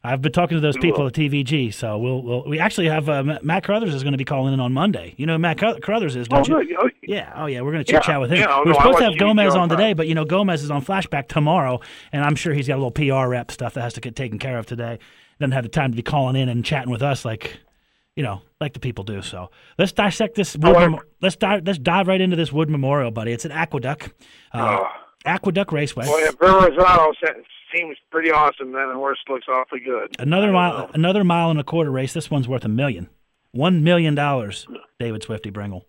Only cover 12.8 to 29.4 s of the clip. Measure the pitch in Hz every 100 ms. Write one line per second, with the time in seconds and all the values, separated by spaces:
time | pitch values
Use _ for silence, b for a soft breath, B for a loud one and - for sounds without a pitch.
12.8 | 131 147 143 135 127 123 120 - 120 131
13.8 | 120 113 123 117 127 104 135 123 113 120
14.8 | 117 113 b b b b 139 135 113 160
15.8 | 135 117 - 147 127 131 127 120 113 147
16.8 | 123 117 143 135 120 110 - - _ _
17.8 | _ _ _ - 127 95 _ _ 147 131
18.8 | 123 107 101 98 92 90 90 b b -
19.8 | 202 - 208 - - 208 185 151 165 175
20.8 | 175 160 - _ 185 - 196 202 165 180
21.8 | 131 180 185 190 185 170 151 139 156 151
22.8 | 135 143 120 110 113 117 165 147 165 143
23.8 | 123 147 - _ b b b 117 113 98
24.8 | 95 B B _ - - 202 180 196 147
25.8 | 147 - 131 156 156 - 180 190 180 147
26.8 | 180 180 156 143 160 117 - - - 170
27.8 | 165 139 _ 160 160 151 147 - 131 131
28.8 | 135 131 139 135 - 135